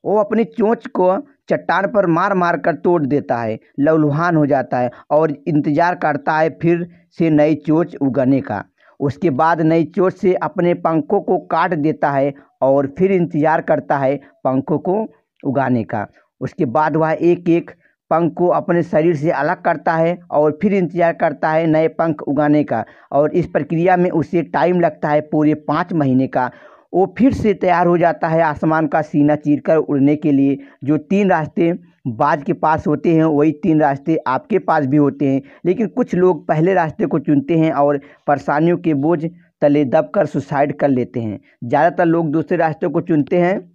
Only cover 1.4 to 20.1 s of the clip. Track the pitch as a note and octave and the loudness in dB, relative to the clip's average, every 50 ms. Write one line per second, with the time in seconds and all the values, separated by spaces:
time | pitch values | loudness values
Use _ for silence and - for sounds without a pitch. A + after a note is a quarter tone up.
1.4 | _ - E3+ D3 - - E3+ F3+ G3 G3 B3 G3+ G3 F3 D#3+ E3 F#3 G3+ G3+ F#3 | _ -4 -4 -4 0 0 0 0 0 0 0 0 2 2 2 2 2 0 0 0
2.4 | F3 E3+ F3 D3+ - - D#3+ - - F#3 F3 F3 D3 B2+ C#3+ C#3+ - - C3 A#2 | 0 0 0 0 -2 -2 -4 0 0 0 2 2 0 0 -2 -2 -2 -2 -4 -4
3.4 | A#2 A2 A2 A2+ _ _ _ - C#3 D#3 D#3+ D#3+ D3+ D3+ C#3 D#3 E3+ F3 E3+ D#3 | -2 -6 -6 -8 _ _ _ 0 2 2 4 2 2 0 0 0 0 0 2 2
4.4 | D3 C3 C#3+ C3 B2+ - - B2+ B2 A#2+ - - - _ D3 D3+ D#3+ D#3+ C#3+ - | 2 2 2 0 0 -2 -2 -2 -2 -4 -6 -10 -6 _ 0 2 2 0 -2 -4
5.4 | - F3 D3+ D3+ C#3+ E3 D3 D3+ E3+ F3 F3+ F3 - D#3 C#3+ C#3 - - D#3 D#3 | -4 -2 0 0 0 0 0 2 2 0 0 -2 -2 -2 -2 -2 -2 -2 0 0
6.4 | D#3+ D#3+ - - E3 E3+ F3 E3+ F3 - - _ _ _ _ - E3+ D#3+ D#3 D3+ | 0 0 -2 -2 0 0 0 0 -2 -10 -14 _ _ _ _ -2 0 2 4 4
7.4 | D3+ D#3 D#3 D3 - - D3+ D#3+ F3 E3+ - - C#3 C3+ A#2+ D3 B2+ B2+ C#3 C3 | 4 2 2 -2 0 0 0 0 0 -2 -4 -4 -4 -2 0 0 2 2 0 0
8.4 | - - A2+ G2 - _ _ _ _ _ _ _ C3+ C#3+ C3 - - E3+ C3+ B2 | -2 -4 -8 -8 -8 _ _ _ _ _ _ _ -4 -4 -4 -2 -2 -2 0 2
9.4 | D#3+ D#3+ E3+ D#3 E3+ D#3 E3 E3 D#3+ D#3 - G3+ F#3 F#3 F3+ - - F#3 F3+ - | 2 2 2 2 2 2 2 2 0 -2 0 0 0 0 0 0 0 0 0 0
10.4 | - - - F#3+ F3 F3 F3 E3+ E3+ E3+ E3 D#3+ D3+ - G#3+ G3+ - - F#3 F3 | -4 -6 -4 -2 0 0 0 -2 -4 -4 -4 -4 -2 -2 -2 -2 0 -2 -4 -4
11.4 | - - F3 E3 F3 F#3 F3+ D3+ C#3+ D#3 C#3+ - - D3+ C#3+ C#3 C#3 C#3+ C#3 - | -2 -4 -2 -2 -2 -2 -2 -2 -2 -2 -2 -2 -2 -2 0 0 -2 -2 -4 -8
12.4 | - _ _ _ C3 C3+ C3+ C#3+ C#3 C3+ C#3 - F#3 G3 G3 F3+ F3 E3 - D3+ | -20 _ _ _ 0 2 2 2 0 -2 -2 -2 0 0 2 0 0 0 0 0
13.4 | D3 D#3 D#3+ E3 - - D#3+ - - - D#3 C#3 C#3 C3 C#3+ C#3 - - _ _ | 0 2 0 0 0 0 -2 -2 0 -2 -2 0 0 -2 -2 -4 -8 -18 _ _
14.4 | _ C3 C3 C3 C3+ - D3+ D3 - F3+ F#3 A3 A3 - _ _ _ _ _ _ | _ -2 -2 -2 -2 -2 -4 -2 -2 -2 -2 -2 -4 -8 _ _ _ _ _ _
15.4 | - C#3 B2+ C#3 C3 B2+ B2+ A#2+ G#2 - - G#2+ G2+ - _ _ _ _ _ _ | -8 -4 -2 -2 0 0 0 -2 -2 -4 -6 -8 -8 -10 _ _ _ _ _ _
16.4 | B2+ - - - E3 B2 A2 D#3 D3+ D#3 D3 D#3 D#3+ D#3 D#3+ D#3 D#3 E3+ F3 F3 | -12 -10 -4 -4 -4 -2 0 0 0 0 0 0 0 0 -2 0 0 0 0 0
17.4 | F3 F3 E3 E3+ D#3+ - - _ _ _ _ _ _ _ E3 D#3+ E3+ D#3 E3+ - | 0 0 0 0 -2 -6 -20 _ _ _ _ _ _ _ 0 0 0 -2 -2 -2
18.4 | F3 F3 D3+ D3+ C#3+ - F3 F3 E3+ F3 - D#3+ D3+ F3 E3+ C3+ C#3+ E3 D3+ C3+ | 0 0 0 -2 -2 0 -2 -2 -2 0 0 0 2 2 0 0 -2 -2 -2 -2
19.4 | C#3+ D#3 F3+ F3 - F3+ E3 D#3 E3 F3+ E3 D#3+ E3 E3 | -2 -4 -4 -2 -2 -4 -4 -2 -2 -2 0 0 0 0